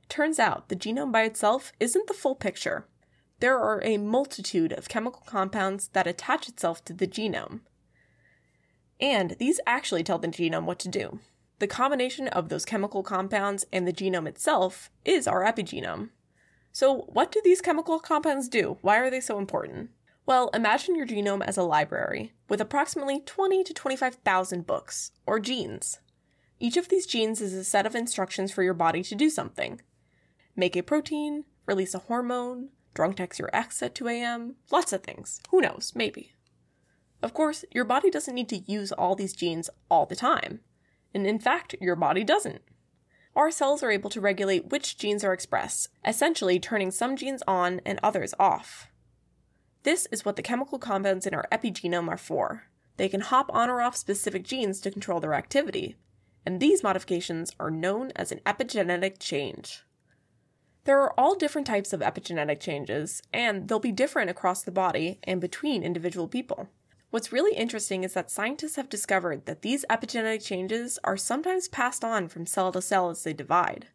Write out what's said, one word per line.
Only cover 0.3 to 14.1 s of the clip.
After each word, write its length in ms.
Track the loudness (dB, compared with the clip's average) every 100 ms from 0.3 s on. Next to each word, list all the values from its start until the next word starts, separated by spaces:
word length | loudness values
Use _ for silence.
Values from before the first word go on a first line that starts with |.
| 2
out 300 | 2 0 -4
the 60 | -6
genome 340 | -2 -2 2
by 120 | 2
itself 500 | 2 2 2 2 -2 -2
isn't 260 | 2 2 0
the 60 |
full 220 | 0 -2 0
picture. 520 | -4 -4 -4 -6 -8 _ _ _ _ _
There 180 | 2 4
are 240 | 2 2
a 140 | 0 0
multitude 760 | 2 2 0 -4 -2 0 2
of 160 | 0 -6
chemical 340 | -4 -4 -8 -6
compounds 640 | -2 -2 0 -2 -2 -2
that 180 | 0 0
attach 400 | -2 -2 -2 -2
itself 380 | -4 -2 -2 -8
to 80 |
the 140 | -4 -4
genome. 520 | -2 -4 -4 -8 -12 -16 _ _ _ _ _ _ _ _ _ _ _ _ -4
And 300 | 0 2 0
these 280 | 0 0 2 0
actually 360 | 0 0 0
tell 140 | 0 0
the 120 | -2
genome 340 | -2 -2 0
what 160 | -4 -6
to 80 | -6
do. 320 | -6 -6 -10 -18 _ _ -4
The 80 | -2
combination 640 | 2 2 2 0 -2 -2
of 180 | -2 -2
those 160 | -4
chemical 400 | -4 -2 -2 -4
compounds 640 | -2 -2 -2 0 0 -2 -2
and 120 | -2 0
the 60 |
genome 380 | 0 0